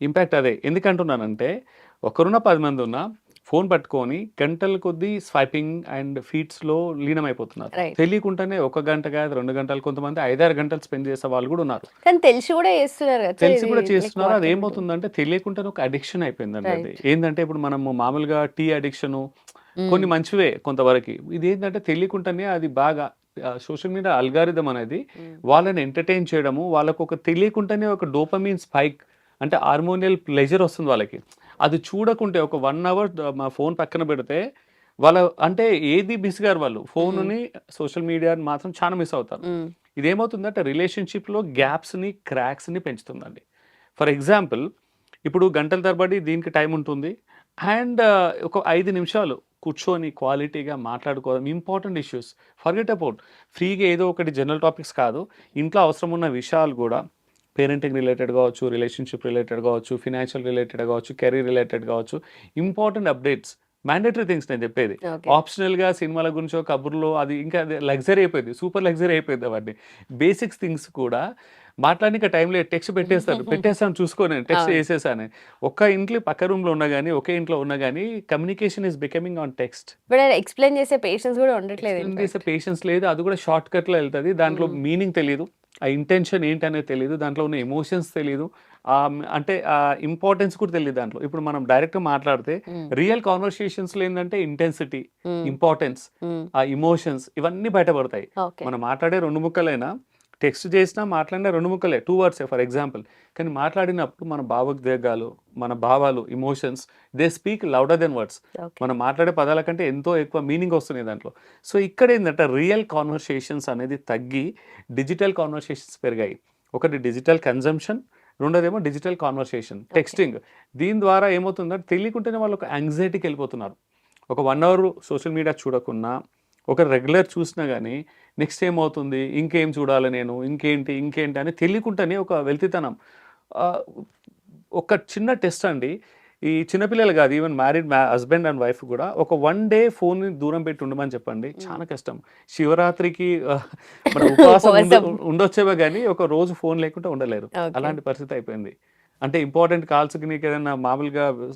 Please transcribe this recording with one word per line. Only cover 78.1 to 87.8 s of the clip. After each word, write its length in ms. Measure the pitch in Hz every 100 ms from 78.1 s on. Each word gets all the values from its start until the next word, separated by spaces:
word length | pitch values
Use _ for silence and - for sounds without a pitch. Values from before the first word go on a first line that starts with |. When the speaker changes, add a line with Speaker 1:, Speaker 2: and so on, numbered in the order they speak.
| 220 -
Speaker 1:
communication 520 | 151 175 190 208 202 190
is 100 | 143
becoming 400 | 143 165 180 170
on 140 | 143
text. 480 | 127 123 - - - -
Speaker 2:
But 100 | 254
అది 160 | 269 208
ఎక్స్‌ప్లెయిన్ 420 | 196 - 277 277
చేసే 200 | 277 269
పేషెన్స్ 420 | 190 302 247 240
కూడా 160 | 262 226
ఉండట్లేదు, 380 | 196 202 214
in 80 | 180
Speaker 1:
ఎక్స్‌ప్లెయిన్ 200 | 190 190
చేసే 120 | 196
Speaker 2:
fact. 140 | 190 165
Speaker 1:
పేషెన్స్ 380 | 160 190 165 185
లేదు, 200 | 175 185
అది 160 | 156
కూడా 140 | 180 185
షార్ట్‌కట్‌లో 640 | - 160 - 180 170 170
వెళ్తది. 360 | 143 143 165
దాంట్లో 340 | 175 160 156 170
Speaker 2:
మ్మ్. 140 | 143
Speaker 1:
మీనింగ్ 320 | 143 175 196
తెలీదు, 340 | 170 143 143 180 _ _ -
ఆ 20 | 135
ఇంటెన్షన్ 600 | 143 147 185 175 190 151
ఏంటనేది 400 | 156 160 156 147
తెలీదు, 300 | 131 131 156
దాంట్లో 300 | 147 143 151
ఉన్న 100 | 147
ఎమోషన్స్ 580 | 123 147